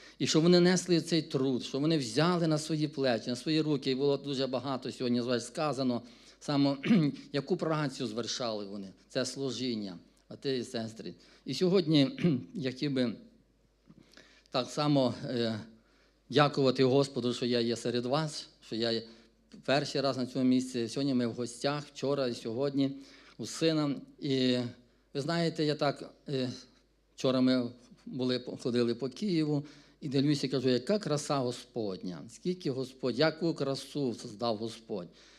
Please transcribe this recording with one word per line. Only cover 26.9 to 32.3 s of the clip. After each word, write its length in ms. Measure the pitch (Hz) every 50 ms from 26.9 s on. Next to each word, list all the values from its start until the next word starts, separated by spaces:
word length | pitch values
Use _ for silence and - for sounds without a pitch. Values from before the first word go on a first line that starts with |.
| _ _ _ _ _
вчора 240 | - - 131 127 127
ми 300 | 127 127 131 127 120 117 113 - - - - - -
були, 320 | - - 127 127 127 127 123 - - - -
ходили 320 | - 127 120 120 120 117 113
по 140 | 120 139 127
Києву, 560 | - - 214 208 170 156 156 147 151 143 147 - - - - - _ _
і 80 | - 135
дивлюся, 400 | 131 139 139 151 147 143 143 127
кажу, 200 | 139 131 123 131
яка 300 | 123 120 123 - 208 208
краса 400 | - - 151 143 - - 147 139
Господня, 840 | 123 123 120 - - - - 120 110 101 92 90 - 90 87 76 -
скільки 420 | 110